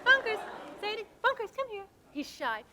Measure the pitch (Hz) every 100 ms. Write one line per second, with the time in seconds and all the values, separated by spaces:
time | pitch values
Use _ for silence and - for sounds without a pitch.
0 | 494 539 480 427 - - - - 403 440
1 | 415 - 480 523 427 - 523 415 392 _
2 | - 285 285 - 277 220 240